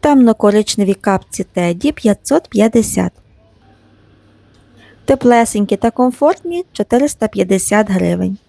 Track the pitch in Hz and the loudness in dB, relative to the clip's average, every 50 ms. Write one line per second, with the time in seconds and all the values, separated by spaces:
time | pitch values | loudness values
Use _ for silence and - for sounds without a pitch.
0 | - 294 294 269 247 233 220 - - 208 202 214 214 - - - 202 185 196 - | 2 2 4 4 4 4 2 2 2 2 2 2 0 -2 -2 -2 0 -2 -2 -2
1 | - 220 196 190 - _ - - 190 _ _ - 175 175 175 175 - 285 302 - | -2 -2 -2 -2 -4 _ -10 -10 -10 _ _ -4 -2 -2 -4 -2 -4 -4 -4 -2
2 | - 226 202 - _ - 277 330 - - - 214 208 226 220 233 220 - - - | -2 -2 -2 -2 _ -2 -2 -2 -2 -2 -2 0 0 2 2 2 0 0 -2 -4
3 | 185 180 _ _ _ _ _ _ _ _ _ _ _ _ _ _ _ _ _ _ | -4 -4 _ _ _ _ _ _ _ _ _ _ _ _ _ _ _ _ _ _
4 | _ _ _ _ _ _ _ _ _ _ _ _ _ _ _ _ - - - _ | _ _ _ _ _ _ _ _ _ _ _ _ _ _ _ _ -20 -20 -20 _
5 | _ - 269 262 - 240 240 233 233 226 - 214 208 196 - 190 - 233 - - | _ -2 -2 2 2 4 4 4 2 2 0 -2 -2 -2 -2 -2 -2 -4 -2 0
6 | 247 254 247 - 285 302 381 - _ 349 339 349 370 _ _ - 202 _ - 240 | -2 -2 0 0 0 0 0 0 _ -8 -8 -8 -8 _ _ -8 -6 _ 0 0
7 | 277 294 - _ - 220 - 202 190 180 190 190 - - 202 208 214 196 196 180 | 0 0 -2 _ -6 -6 -2 -4 -2 0 0 -2 -2 0 0 0 0 0 0 -2
8 | 180 170 175 175 185 185 190 196 _ | 0 0 -2 -2 -2 -4 -6 -8 _